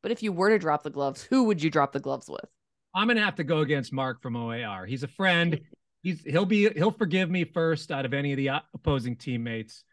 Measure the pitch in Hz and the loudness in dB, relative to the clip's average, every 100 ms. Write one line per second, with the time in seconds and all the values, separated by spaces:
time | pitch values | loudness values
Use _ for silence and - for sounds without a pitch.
0 | 202 233 220 175 196 214 156 147 151 143 | -6 -4 -2 2 4 4 2 -2 -2 -4
1 | 139 131 - 262 226 180 156 147 139 143 | -4 -4 0 4 4 2 2 2 2 0
2 | - 135 - - - _ _ _ _ 185 | -4 -6 -8 -14 -14 _ _ _ _ -2
3 | 220 233 208 - 147 156 147 143 123 135 | 0 2 0 -2 -2 0 2 0 -2 -4
4 | 131 123 127 120 117 117 110 95 92 127 | -4 -6 -8 -6 -6 -6 -6 -8 -8 -8
5 | 139 - 190 170 170 156 - - _ _ | -8 0 2 4 2 0 -6 -20 _ _
6 | 185 160 - 156 190 214 208 151 202 - | -6 -6 0 0 4 4 4 4 0 2
7 | 190 165 180 180 165 170 165 156 - 139 | 0 0 0 0 -2 0 0 0 -2 -6
8 | 135 139 143 139 135 143 - - - 135 | -2 -2 -2 0 0 -2 -6 -6 -2 0
9 | 120 120 - 120 117 113 110 - _ | -2 -6 -6 -4 -4 -6 -10 -16 _